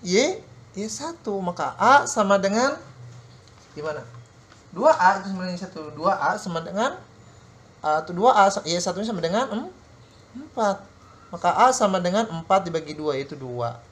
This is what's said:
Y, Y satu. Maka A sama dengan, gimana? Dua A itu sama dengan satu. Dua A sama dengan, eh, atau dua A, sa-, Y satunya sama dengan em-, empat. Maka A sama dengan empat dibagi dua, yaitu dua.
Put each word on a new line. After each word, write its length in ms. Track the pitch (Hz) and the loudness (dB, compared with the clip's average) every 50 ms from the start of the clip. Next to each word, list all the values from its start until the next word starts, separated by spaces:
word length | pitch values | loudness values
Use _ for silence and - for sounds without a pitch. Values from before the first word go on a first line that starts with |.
| - | -2
Y, 360 | 180 180 208 262 320 381 - - - - - - - - | 2 2 2 2 2 -2 -6 -12 -18 -20 -20 -20 -16 -12
Y 80 | 185 208 220 214 | -10 -10 -8 -8
satu. 480 | - 285 320 339 - - 226 202 196 | -10 -10 -10 -12 -10 -8 -6 -6 -4
Maka 320 | 185 175 175 - 156 131 - - | -4 -6 -4 -4 -6 -6 -4 2
A 240 | 190 226 269 285 - | 4 6 6 6 6
sama 320 | - - 233 208 190 196 | 2 0 0 2 4 4
dengan, 400 | 202 180 196 202 226 254 277 302 - - - - - - - - - - - - - - - - - - - - | 2 2 2 2 2 0 0 -2 -4 -12 -20 -20 -20 -20 -20 -20 -20 -20 -20 -20 -20 -20 -20 -20 -20 -20 -18 -14
gimana? 320 | 147 151 156 151 147 - - - - - _ - - - _ - - - - - | -10 -8 -8 -8 -8 -12 -16 -20 -20 -20 _ -20 -20 -20 _ -20 -20 -20 -16 -8
Dua 160 | 170 233 311 311 | 2 4 4 4
A 320 | - 269 - 196 190 190 | 6 4 2 2 2 -4
itu 80 | 196 190 | -8 -8
sama 160 | 185 185 180 | -6 -6 -8
dengan 120 | 180 175 | -8 -8
satu. 280 | 196 175 - 160 156 151 147 | -10 -12 -12 -12 -14 -12 -10
Dua 160 | 147 160 190 196 - | -2 0 0 0 2
A 100 | 143 151 185 | 0 -2 -2
sama 240 | 208 - 196 170 165 | -2 -6 -6 -6 -6
dengan, 400 | 160 170 175 196 233 277 370 381 - - - - - - - - - - - - - - - _ | -6 -6 -4 -2 -2 -2 -2 -6 -18 -20 -20 -20 -20 -20 -20 -20 -20 -20 -20 -20 -20 -20 -20 _
eh, 160 | - 151 151 | -2 0 0
atau 160 | 156 160 - 175 | 0 -2 -4 -4
dua 320 | 170 208 254 262 214 196 | 2 4 6 8 8 6
A, 80 | 196 196 | 6 4
sa-, 120 | 208 - 156 | 0 -4 -2
Y 80 | 170 | -4
satunya 320 | 180 175 190 175 185 208 220 | -2 -2 -4 -4 -4 -4 -6
sama 160 | 226 180 165 | -4 -2 -2
dengan 240 | 165 180 220 262 - | 0 0 0 -2 -2
em-, 240 | 214 214 285 370 370 - - - - - - - - - - _ - | -4 -8 -8 -8 -14 -18 -20 -20 -20 -20 -20 -20 -20 -20 -20 _ -18
empat. 480 | 247 285 302 - 262 220 202 190 196 - - - - - - - - - - - | -18 -18 -12 -4 -2 0 0 0 -2 -8 -20 -20 -20 -20 -20 -20 -20 -20 -16 -14
Maka 180 | 170 - 175 165 | -2 0 0 4
A 160 | 175 226 262 254 | 6 6 4 6
sama 240 | - 233 202 190 | 4 2 2 2
dengan 320 | 185 175 175 180 214 226 220 | 2 0 0 0 0 0 0
empat 400 | 165 165 165 - 190 196 180 175 | -4 -10 0 2 2 2 2 0
dibagi 240 | 165 165 151 147 151 | -4 -6 -6 -6 -10
dua, 240 | 151 151 151 139 | -6 -4 -2 -2
yaitu 160 | 135 139 139 151 | -2 -4 -8 -10
dua. 480 | 139 131 127 123 120 120 117 117 117 - - | -12 -12 -10 -6 -4 -4 -6 -6 -8 -18 -20